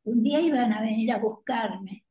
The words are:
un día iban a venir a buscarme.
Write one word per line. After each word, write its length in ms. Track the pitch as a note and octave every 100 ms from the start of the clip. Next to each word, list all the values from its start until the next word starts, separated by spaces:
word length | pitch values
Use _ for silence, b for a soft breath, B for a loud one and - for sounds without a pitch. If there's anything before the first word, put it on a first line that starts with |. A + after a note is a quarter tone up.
un 200 | G#3+ A#3+
día 180 | A3 D4
iban 300 | E4 C4+ A#3+
a 80 | G#3+
venir 300 | A3 A3 A3+
a 80 | A3
buscarme. 840 | A3 - - A#3 G#3+ F#3+ F#3+ G3 _